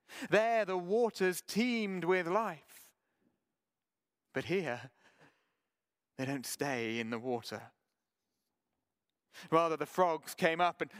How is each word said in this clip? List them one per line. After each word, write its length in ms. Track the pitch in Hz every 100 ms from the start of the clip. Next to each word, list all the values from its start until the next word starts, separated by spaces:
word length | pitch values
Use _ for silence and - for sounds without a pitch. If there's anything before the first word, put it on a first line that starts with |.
| - - 208
There, 360 | 185 226 226
the 120 | 190 185
waters 680 | 175 220 233 - 185 180 -
teemed 580 | 196 247 233 208 185
with 220 | 170 185 170
life. 640 | 196 220 156 - - - _ _ _ _ _ _ _ _ _ _ _ _ _ _
But 100 | 135
here, 460 | 123 185 156 120 127 _ _ _ - _ _ _ _ _ _ _ _ -
they 60 |
don't 220 | 135 139 117
stay 520 | - 139 127 113 117
in 120 | 113
the 80 | 117
water. 440 | 127 120 - 104 110 _ _ _ _ _ _ _ _ _ _ _ _ _ _ _ _ - 170
Rather, 260 | 160 170 156
the 100 | 147
frogs 480 | - 180 156 131
came 260 | - 175 165
up 200 | 175 165
and, 80 | 151